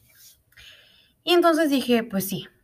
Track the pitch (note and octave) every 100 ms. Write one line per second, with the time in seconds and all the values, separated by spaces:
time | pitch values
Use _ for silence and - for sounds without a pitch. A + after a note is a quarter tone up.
0 | _ _ - _ _ _ - - _ _
1 | _ _ E4 F4 E4+ D#4 D#4 C4+ A#3+ A#3
2 | A3+ F#3+ - F#3 - _